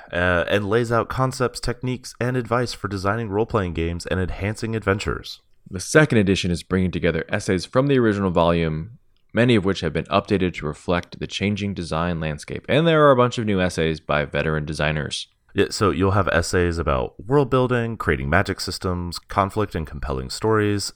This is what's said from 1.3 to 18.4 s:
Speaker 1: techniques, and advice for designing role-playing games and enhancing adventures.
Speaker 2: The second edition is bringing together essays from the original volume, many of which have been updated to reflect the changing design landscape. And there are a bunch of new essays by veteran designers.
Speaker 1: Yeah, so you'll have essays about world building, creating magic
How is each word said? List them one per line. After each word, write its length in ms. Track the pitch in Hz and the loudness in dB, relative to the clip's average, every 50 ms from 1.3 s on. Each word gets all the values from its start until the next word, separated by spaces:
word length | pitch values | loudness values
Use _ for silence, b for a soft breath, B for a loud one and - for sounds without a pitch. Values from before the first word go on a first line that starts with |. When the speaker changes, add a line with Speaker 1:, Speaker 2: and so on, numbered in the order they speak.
| 127 - 127 117 - - | -2 -2 -2 -2 -4 -4
Speaker 1:
techniques, 540 | - 131 120 - - 127 127 - - - - - | -6 -6 -6 -4 -4 -6 -6 -6 -8 -12 -8 -6
and 180 | 117 123 127 127 | -4 -2 -2 -2
advice 340 | 120 107 117 123 123 117 | -2 0 0 0 0 -2
for 160 | - - - 98 | -6 -6 -6 -6
designing 420 | 101 98 90 98 104 117 117 104 | -4 -2 0 0 0 -2 -2 -2
role-playing 440 | 95 104 113 - - 110 95 87 82 | 0 0 0 0 0 0 0 0 -2
games 320 | 82 82 85 85 87 - | -2 -2 -2 -2 -4 -4
and 140 | - 85 92 | -4 -2 -2
enhancing 560 | 92 85 - - 92 101 110 - - 110 110 | -2 -2 -2 -4 -4 -4 -4 -4 -6 -6 -6
adventures. 680 | 110 - 98 98 107 - - 55 - - - - - _ _ _ _ - - | -4 0 0 -2 0 -2 -4 -6 -6 -8 -12 -18 -18 _ _ _ _ -18 -12
Speaker 2:
The 100 | - 92 | -10 -10
second 400 | - - - 151 156 139 131 113 | -2 2 4 6 6 6 4 4
edition 320 | 101 92 95 85 - 92 | 4 4 2 2 2 0
is 100 | 87 80 | -2 -2
bringing 300 | - - 90 95 92 90 | -2 -2 0 0 0 0
together 340 | 76 85 80 85 80 82 - - | 0 0 0 0 0 0 -2 -4
essays 360 | 104 104 - - 95 90 - | -4 -4 0 0 0 0 -2
from 220 | - - 127 135 143 | -2 0 0 2 4
the 100 | 139 131 | 4 4
original 320 | 120 110 101 101 98 95 | 4 4 2 2 2 2
volume, 680 | 85 87 82 85 87 85 82 80 78 78 80 113 117 - _ _ _ _ _ _ - | 4 4 4 4 4 4 2 0 -2 -4 -6 -10 -14 -20 _ _ _ _ _ _ 0
many 220 | 104 120 127 117 | 2 4 4 4
of 100 | 107 85 | 4 4
which 140 | 98 92 - | 2 0 0
have 120 | - 80 | -2 -2
been 140 | 73 82 76 | -2 -2 -2
updated 480 | - - 98 - - 107 92 90 90 82 | 0 0 0 2 2 2 2 2 0 -2
to 140 | - 78 73 | -4 -6 -8
reflect 520 | 76 - - - 90 85 - - - - | -8 -6 -2 -2 -2 -2 -2 -4 -10 -10
the 60 | - | -10
changing 480 | - - - 95 101 107 98 101 101 95 | -8 -6 -4 -2 -2 -2 -2 -4 -6 -6
design 460 | 87 85 78 80 78 85 87 87 80 | -6 -6 -4 -2 -2 -2 -2 -2 -2
landscape. 440 | 80 78 76 73 - - 76 73 - - | -4 -4 -6 -6 -8 -10 -12 -8 -4 0
And 160 | 95 143 165 | 0 2 4
there 180 | 165 160 156 151 143 | 4 4 6 6 6
are 40 | |
a 60 | 135 120 | 6 6
bunch 220 | 123 123 - 127 | 4 2 2 -2
of 80 | 113 107 | -2 0
new 120 | 101 92 | 2 2
essays 400 | 90 90 - - 80 80 80 78 | 2 0 0 0 0 0 0 -2
by 240 | - - 73 76 73 | -2 -2 0 0 0
veteran 420 | 69 - 73 73 80 78 78 76 | 0 -2 -2 0 0 0 -2 -2
designers. 640 | 73 80 73 76 76 76 78 71 67 - - - - _ _ _ _ - | -4 -4 -2 0 0 0 -2 -4 -6 -6 -8 -10 -12 _ _ _ _ -2
Speaker 1:
Yeah, 120 | - 98 - | 0 0 0
so 180 | - - 110 95 | 0 0 2 2
you'll 220 | 73 76 95 98 | 2 2 2 2
have 160 | 95 104 92 - | 2 2 2 2
essays 500 | - 87 85 - - 92 87 87 82 82 | 2 0 0 2 2 2 2 2 0 -2
about 380 | 78 76 69 64 58 - - - 82 | -2 0 0 0 -2 -4 -8 -10 -4
world 240 | 101 135 147 139 117 | 0 2 2 2 2
building, 480 | 135 131 127 120 123 120 117 117 113 92 | 2 2 2 2 0 0 -2 -2 -6 -4
creating 320 | - - 78 65 65 69 | -2 -2 -2 -2 0 2
magic 300 | 78 92 | 2 2